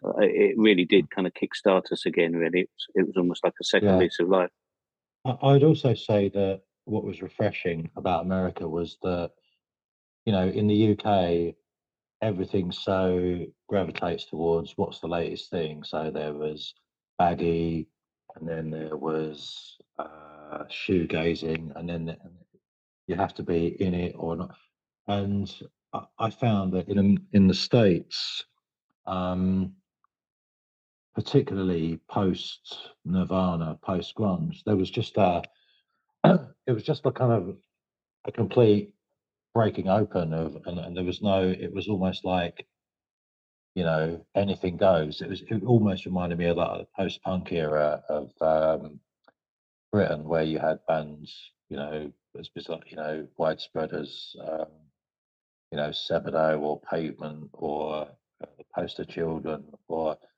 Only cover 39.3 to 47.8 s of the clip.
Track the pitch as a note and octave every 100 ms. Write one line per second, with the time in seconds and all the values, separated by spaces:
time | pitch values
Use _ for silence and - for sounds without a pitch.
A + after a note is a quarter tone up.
39.3 | _ _ A#2 A2 - F#2+ G2+ G#2 F#2 D#2+
40.3 | D#2+ D#2+ D#2 F2+ F2 E2 F2 F2+ F2 G#2
41.3 | F#2+ F#2 F#2 F2 F#2+ F#2+ G2 F#2 F2+ F#2+
42.3 | F#2 F2 - - _ _ _ _ _ _
43.3 | _ _ _ _ F#2 E2+ D#2 D#2+ E2+ -
44.3 | G2 G2+ F2+ F#2 E2+ G2 E2+ D2+ - G2
45.3 | F#2+ - A2+ G#2 A#2 G#2 F#2 - F#2 F2
46.3 | E2+ E2+ E2 E2+ F2+ - - F#2 - -
47.3 | F#2 E2+ E2+ D2+ D2+